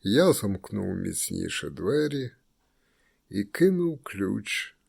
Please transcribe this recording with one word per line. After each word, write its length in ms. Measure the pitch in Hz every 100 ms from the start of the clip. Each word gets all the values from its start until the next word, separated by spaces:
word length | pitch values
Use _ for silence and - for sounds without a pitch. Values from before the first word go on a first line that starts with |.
Я 320 | 95 123 180
замкнув 600 | - 104 95 - 104 95 95
міцніше 720 | 95 - - 90 87 - 73
двері 640 | 73 90 143 151 143 123 _ _ _ _ _ _ _ _ _ _
і 140 | 98
кинув 560 | 101 - 185 180 170 151
ключ 720 | - 101 95 107 104 - - _